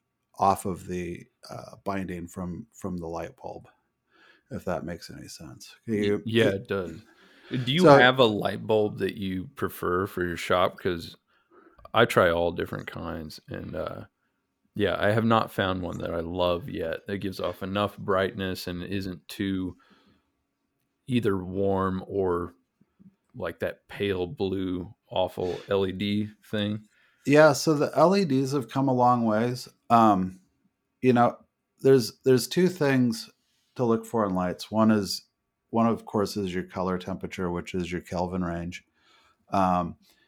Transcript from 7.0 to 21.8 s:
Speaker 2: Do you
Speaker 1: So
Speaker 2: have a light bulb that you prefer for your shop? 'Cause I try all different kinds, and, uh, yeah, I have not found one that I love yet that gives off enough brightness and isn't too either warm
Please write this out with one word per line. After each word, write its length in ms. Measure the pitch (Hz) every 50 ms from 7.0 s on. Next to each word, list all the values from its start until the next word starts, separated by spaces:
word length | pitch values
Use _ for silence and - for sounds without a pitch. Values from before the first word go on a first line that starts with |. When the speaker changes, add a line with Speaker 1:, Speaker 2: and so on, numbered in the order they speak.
| - _ _ _ - _ _ _ - - 127 127 120
Speaker 2:
Do 80 | 127
you 140 | 139 175 180
Speaker 1:
So 120 | 151 139 135
Speaker 2:
have 200 | 123 127 131 135
a 60 | 123
light 420 | 110 104 98 - 98 104 113 113
bulb 300 | 107 110 107 107 101 113 110
that 160 | 98 92 -
you 280 | - 98 95 92 92 - - -
prefer 500 | - 104 87 - - 90 87 90 90 98
for 180 | 101 - 87 87
your 100 | 87 85
shop? 420 | 80 - - 92 90 92 - - -
'Cause 360 | - 95 87 85 78 - - - _ _ _ _ _ _ _ - - _ _ - - - -
I 100 | 110 120
try 240 | 120 - 117 95 85
all 220 | 82 85 87 85
different 360 | 85 85 90 - - - -
kinds, 520 | - - 87 85 82 82 82 78 78 - - -
and, 260 | - - 92 - - 78
uh, 300 | 80 80 - - 104 104 - _ _ _ _ _ _ _ _ _ _ _ _ -
yeah, 220 | 104 101 87 85 -
I 120 | 95 104
have 120 | 110 117 113
not 260 | 113 113 113 110 -
found 300 | - - 98 92 92 90
one 160 | 87 85 - -
that 140 | - 90 85
I 60 | 85
love 500 | 82 85 87 90 87 90 87 87 - -
yet 380 | - - 85 82 - - -
that 120 | - 101 95
gives 200 | 101 95 90 -
off 240 | 90 87 87 - 98
enough 340 | 95 98 104 104 101 -
brightness 720 | - 104 101 95 92 98 - - 98 95 92 90 - -
and 160 | 110 90 87 87
isn't 440 | 90 98 98 95 95 90 - - -
too 480 | - - 101 98 95 95 95 90 - _ _ _ _ _ _ _ _ _ _ _ _ _ _ _ _ _ _ _ _ _ _ _ _ _ _
either 300 | - 123 120 107 104 98 92 87
warm 600 | 90 92 98 98 98 98 95